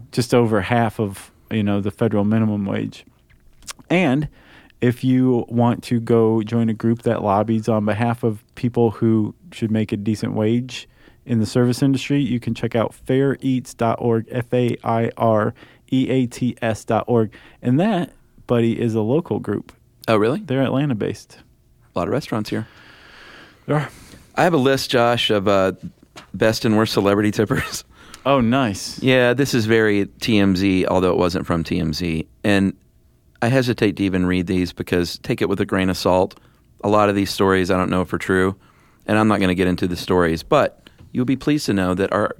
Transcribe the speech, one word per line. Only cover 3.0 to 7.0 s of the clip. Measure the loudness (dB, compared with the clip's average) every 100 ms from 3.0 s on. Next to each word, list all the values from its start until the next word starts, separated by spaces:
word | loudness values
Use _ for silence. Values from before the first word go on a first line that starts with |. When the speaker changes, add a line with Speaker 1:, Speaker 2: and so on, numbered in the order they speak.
| -20 _ _ _ _ -20 -20 -16 -2
Speaker 1:
And | 0 2 0 -4 -10 -20 -20 -20 _
if | -2 0
you | 0 2 2 0 0
want | 0 2 0
to | -2 -4
go | 2 4 4 2
join | 0 0 0
a |
group | 0 -2 0